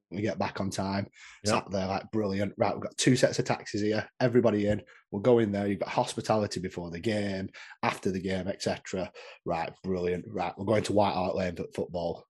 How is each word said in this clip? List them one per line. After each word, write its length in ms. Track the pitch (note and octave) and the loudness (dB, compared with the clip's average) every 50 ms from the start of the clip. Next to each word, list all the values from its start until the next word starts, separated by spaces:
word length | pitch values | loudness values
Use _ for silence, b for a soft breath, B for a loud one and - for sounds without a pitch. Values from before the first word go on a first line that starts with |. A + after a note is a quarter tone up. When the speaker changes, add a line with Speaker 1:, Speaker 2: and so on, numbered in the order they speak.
| _ _ E2+ F#2 | _ _ -6 -2
Speaker 1:
get 180 | G#2 G#2+ E2+ F2 | -2 -2 -2 -2
back 220 | G2 F#2 - - | -4 -4 -2 -4
on 80 | G2+ F#2+ | -6 -4
time." 380 | - - G2 G2 G2 G2 G2+ - B B B B B B - | -2 -4 -2 -2 -2 -2 -4 -4 B B B B B B -2
Speaker 2:
Yep. 100 | G#2 A2 | 0 0
Speaker 1:
Sat 160 | A2+ - - | 0 0 -2
there, 160 | F#2 G2 F#2+ | -2 -2 0
like, 240 | F#2 G2 F#2+ - - | 0 -2 -2 -4 -2
"Brilliant. 420 | - A2 G#2+ G2 G2 G2 G2+ F#2+ - - | -2 -2 0 0 0 0 -2 -2 0 0
Right, 160 | A2+ G2 D#2 | 0 0 0
we've 80 | - - | -2 -6
got 120 | - - - | -8 -4 2
two 180 | - D3+ C3 | 4 4 6
sets 220 | A#2+ - - - - | 6 4 4 4 0
of 80 | B2+ | 0
taxis 340 | - A#2+ - - - - G#2 | 0 -2 -4 -4 -6 -4 -2
here. 260 | G#2 G#2+ G#2+ G#2+ - - _ _ | 0 2 0 0 -2 -6 _ _
Everybody 460 | C3 B2 A2+ B2 G#2+ A2+ G#2 G#2 G2+ | -2 4 4 6 6 6 4 4 2
in. 160 | G#2 G#2+ G#2 - b b b b b | 2 2 0 -2 b b b b b
We'll 120 | - G2+ G2+ | -6 0 4
go 160 | B2+ B2 A#2 | 6 6 6
in 140 | A2+ G#2 G2 | 6 4 2
there. 140 | G2+ G2+ G2+ | 0 0 0
You've 100 | G2+ F2 | 0 -2
got 100 | - - | -2 -2
hospitality 720 | - - A#2+ - - - - - A2 A2 G#2 G#2 - - | 0 0 0 0 -2 -6 0 2 2 2 2 0 -2 -4
before 300 | F2 F2+ - - F2 E2+ | -6 -4 -6 -6 -8 -6
the 100 | E2 F2 | -8 -4
game, 480 | E2+ A2+ G#2+ G#2 G2+ G2+ G2 F#2+ G2 - B B B B B B - | -2 0 0 0 0 -2 -2 -4 -6 -6 B B B B B B -2
after 280 | A#2+ - - - G2+ | -2 -2 0 -2 -2
the 100 | F#2 F#2+ | -2 0
game, 260 | F2 F#2+ F#2+ F#2+ F2 | -2 -2 -2 -2 -2
et 160 | F#2+ F#2+ - - | -4 -4 -2 -2
cetera. 480 | G#2+ F2+ - - - - F#2 F2 F2 B B B B B B _ | -2 -2 -2 -6 -6 -4 -4 -4 -4 B B B B B B _
Right, 260 | - E2+ E2 E2 C#2+ C#2+ - - | -4 -2 -2 -2 -4 -8 -8 -6
brilliant. 440 | F#2 F#2+ F2+ F2 F2+ F2+ F2 - - | -4 -2 0 0 0 -2 -2 -4 -6
Right, 240 | G#2+ F#2+ F2+ F2+ - - | -4 -4 -4 -4 -4 -4
we're 80 | G2 | 0
going 160 | F#2+ A2+ G#2 F#2+ | 2 2 2 2
to 100 | - G2 | 4 4
White 220 | G#2 G#2 G2 D2 | 4 4 4 4
Hart 200 | F2 F#2 F#2+ - | 0 0 0 0
Lane 220 | - F#2 F2+ E2+ | 0 0 -2 -2
for 80 | D#2 F2 - - | -4 -8 -8 -4
football. 520 | - - - E2 F2+ E2+ E2+ D#2+ - - _ | -6 -6 -4 -4 -4 -2 -2 -4 -6 -10 _